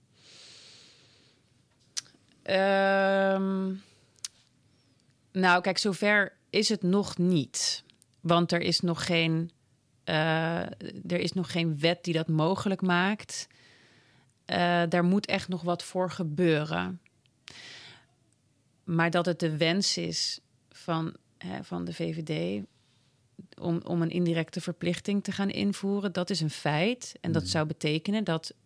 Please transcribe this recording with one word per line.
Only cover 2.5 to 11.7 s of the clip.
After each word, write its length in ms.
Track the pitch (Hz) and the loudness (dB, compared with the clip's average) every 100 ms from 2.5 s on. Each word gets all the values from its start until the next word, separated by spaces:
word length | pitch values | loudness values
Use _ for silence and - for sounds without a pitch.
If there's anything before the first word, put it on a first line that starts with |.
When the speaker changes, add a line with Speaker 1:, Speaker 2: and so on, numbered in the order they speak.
| 190 196 196 196 196 196 196 196 190 190 190 190 190 - _ _ _ - _ _ _ _ _ _ _ _ _ _ | 2 4 4 4 4 4 2 2 2 0 0 -2 -6 -12 _ _ _ -16 _ _ _ _ _ _ _ _ _ _
Speaker 1:
nou, 280 | 190 185 180 | 2 6 6
kijk, 160 | 190 180 | 4 0
zover 540 | 208 175 208 208 190 - _ | -2 0 4 4 2 -4 _
is 180 | - 214 | 0 2
het 140 | 214 | 0
nog 360 | 175 202 196 - | 2 2 0 0
niet. 640 | 175 170 123 - - - - _ _ _ | 2 2 0 -2 -2 -4 -10 _ _ _
Want 320 | 170 170 170 | 2 4 4
er 80 | 170 | 2
is 200 | 175 170 | 0 0
nog 260 | 175 160 - | 0 -2 0
geen, 440 | 165 165 160 170 - _ _ _ _ | 2 2 0 -2 -10 _ _ _ _
eh, 560 | - 156 160 160 160 170 - - - - 170 | -2 0 2 2 0 -2 -6 -8 -12 -10 -4
er 140 | 175 | -2
is 120 | 175 | -2
nog 200 | 190 165 | -4 -2
geen 260 | 170 165 | 0 0